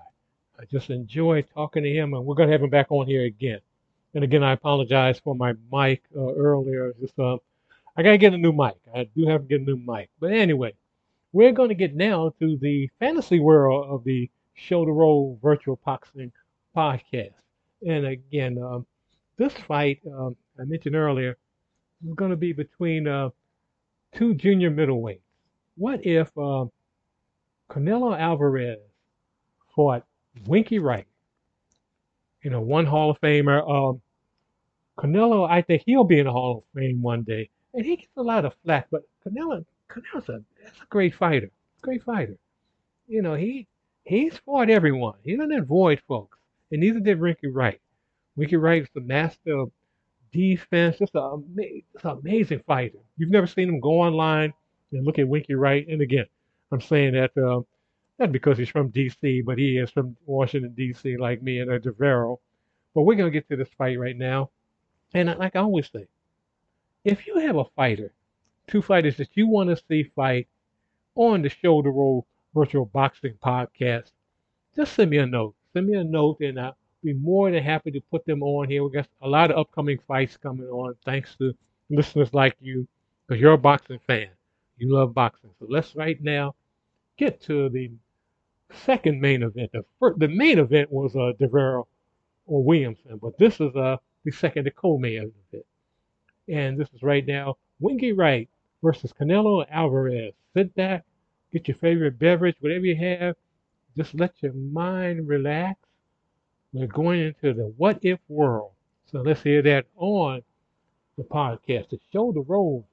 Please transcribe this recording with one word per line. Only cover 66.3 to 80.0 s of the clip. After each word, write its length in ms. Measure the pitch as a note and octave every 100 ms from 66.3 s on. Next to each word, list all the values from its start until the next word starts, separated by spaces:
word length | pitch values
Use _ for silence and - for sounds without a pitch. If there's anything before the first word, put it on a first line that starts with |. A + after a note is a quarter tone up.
| _ _ _ _ _ _ _
if 240 | G#3 G3+ -
you 120 | G4
have 180 | D#4 D#3+
a 80 | B2+ -
fighter – 380 | C3 G#2 G#2 _ _ _ _ _ -
two 140 | G#3
fighters 360 | - F#3 D3+ C3+
that 120 | C#3+
you 140 | - A3+
wanna 280 | G#3+ F#3 E3
see 280 | _ D#3 D3 -
fight 320 | C3+ B2 B2 _ _ _ _ _ _ -
on 260 | A#3 G3+
the 80 | C#3+
Shoulder 420 | - F3+ D#3 C#3
Roll 340 | C3+ C3+ B2+ - _ _ D3+
Virtual 300 | C#3 C#3 A#2
Boxing 480 | C#3 C3+ - C3 A2
Podcast, 680 | C3 B2 B2 _ B2 A#2 - _ _ _ _ _ _ -
just 180 | D4
send 180 | - F#3+
me 60 | D3
a 80 | B2+
note. 300 | B2 A2 - _
Send 140 | F3+ F#3+
me 100 | G3+
a 60 |
note, 380 | E3 D#3+ D3+ D3+
and 180 | C#3+ C3
I'll 180 | B2+ C3+ _ _
be 100 | D#3+
more 360 | C3+ D3+ F#3+ G3
than 140 | E3+
happy 280 | C#3+ D#3 D#3+
to 100 | C#3 -
put 140 | D#3+ -
them 180 | C#3+
on 260 | C#3+ C#3+ C3+
here. 140 | C#3+
We 80 | C#3
got 160 | C3+ C#3 _
a 60 | C3+
lot 220 | D3 E3
of 80 | D3+
upcoming 420 | D3+ - D3 C3+